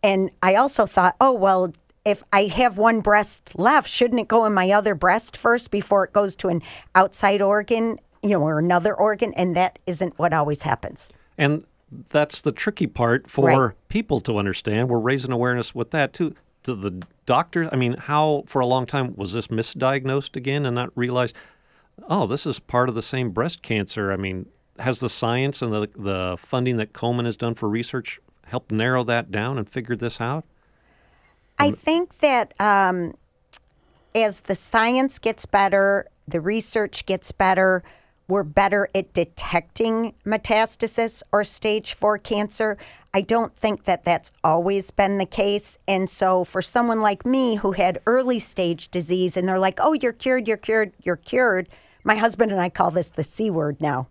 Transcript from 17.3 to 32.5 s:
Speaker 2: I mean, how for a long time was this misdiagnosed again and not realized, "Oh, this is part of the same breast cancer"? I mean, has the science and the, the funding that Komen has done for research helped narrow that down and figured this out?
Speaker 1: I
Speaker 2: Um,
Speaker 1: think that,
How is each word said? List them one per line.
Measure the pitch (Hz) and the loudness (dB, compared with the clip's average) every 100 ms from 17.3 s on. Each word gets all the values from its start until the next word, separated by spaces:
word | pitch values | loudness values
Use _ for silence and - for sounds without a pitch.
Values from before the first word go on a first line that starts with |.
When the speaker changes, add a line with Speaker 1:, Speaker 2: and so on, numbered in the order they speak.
| 127 170 175 160 | 0 0 -4 0
Speaker 2:
I | 135 | 2
mean, | 123 | 0
how | 131 - 147 156 147 - | -2 -2 0 2 0 -2
for | 139 | 0
a | 123 | 2
long | 127 127 | 0 0
time | 139 127 - | -4 -4 -6
was | 95 | -6
this | 110 - | -6 -4
misdiagnosed | 113 113 - 131 139 131 135 139 139 | -4 -6 -2 -2 -2 -2 -4 -4 -10
again | 127 143 135 | -4 -2 -2
and | 123 | -4
not | 123 | -6
realized, | - 123 123 123 - - _ _ _ _ - - | -4 -2 0 -2 -4 -20 _ _ _ _ -20 -4
"Oh, | 185 113 | 0 0
this | 135 160 | -2 -4
is | 123 | -8
part | - 123 127 | -2 0 0
of | |
the | 113 | -2
same | - 131 123 | -6 -4 -4
breast | 95 147 - | -2 -4 -4
cancer"? | - 110 98 - 98 | -4 -2 -2 -4 -4
I | 95 | -4
mean, | 98 92 - _ _ - | -4 -8 -12 _ _ -8
has | 123 120 | -4 -2
the | 120 | -4
science | - 117 120 135 135 | -2 -2 0 -2 -4
and | 120 | -4
the, | 107 107 - | -4 -4 -6
the | 101 95 92 90 | -6 -4 -4 -8
funding | - 131 127 117 | -4 -2 0 -2
that | 107 | -4
Komen | - 117 127 120 | -4 -4 -2 -4
has | 107 | -4
done | 120 117 | -6 -4
for | 107 | -4
research | 110 117 131 113 - _ _ - | -4 -4 -8 -10 -16 _ _ -10
helped | 123 _ | -10 _
narrow | 110 117 127 120 | -2 0 0 0
that | 117 113 | -2 -2
down | 104 113 135 | -6 -4 -6
and | 104 | -8
figured | - 110 117 | -10 -6 -6
this | 120 - | -6 -6
out? | 117 147 - _ _ _ _ _ _ _ _ _ _ - | -6 -6 -10 _ _ _ _ _ _ _ _ _ _ -8
Speaker 1:
I | 294 | -6
Speaker 2:
Um, | - | -6
Speaker 1:
think | - 330 359 - | -4 -4 -6 -2
that, | 302 247 208 | 0 0 -4